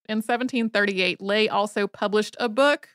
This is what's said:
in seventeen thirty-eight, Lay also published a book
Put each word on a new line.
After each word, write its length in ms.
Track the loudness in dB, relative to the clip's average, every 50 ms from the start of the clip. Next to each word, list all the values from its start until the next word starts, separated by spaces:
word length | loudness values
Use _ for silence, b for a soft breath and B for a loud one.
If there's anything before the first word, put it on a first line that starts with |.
| _ -6
in 140 | -4 -4
seventeen 480 | -2 -2 -2 -2 -2 -2 -2 -2 -2 0
thirty-eight, 500 | 0 0 0 0 0 0 0 0 -2 -4
Lay 280 | -2 0 2 2 2 2
also 400 | 0 -2 -2 -2 -2 -2 -4 -4
published 480 | -4 -4 -2 0 0 0 0 -2 -4 -4
a 100 | -4 -2
book 400 | 2 2 4 4 2 0 -4 -14